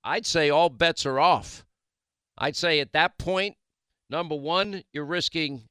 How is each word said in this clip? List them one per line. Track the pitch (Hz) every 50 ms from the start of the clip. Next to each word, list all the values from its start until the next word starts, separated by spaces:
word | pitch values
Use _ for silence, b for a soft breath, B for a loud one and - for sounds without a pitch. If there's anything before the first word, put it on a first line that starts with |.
| -
I'd | 113 151 214 -
say | - - 170 151 147
all | 147 156 170 170
bets | 127 143 170 165 160 - -
are | 139 131 135
off. | 151 180 165 110 95 - - - - _ _ _ _ _ _ _ _ _ _ _ _ _ _
I'd | - - 147 147
say | - - 170 160 147
at | 139 107 -
that | 151 165 180 _
point, | - - 170 185 185 196 202 - _ _ _ _ _ _ _ _ _ _ _
number | 131 160 175 160 151
one, | 147 139 151 170 185 196 208 196 185 - _ -
you're | 147 151
risking | 143 170 175 165 - - 165 156 143 139 123 113 _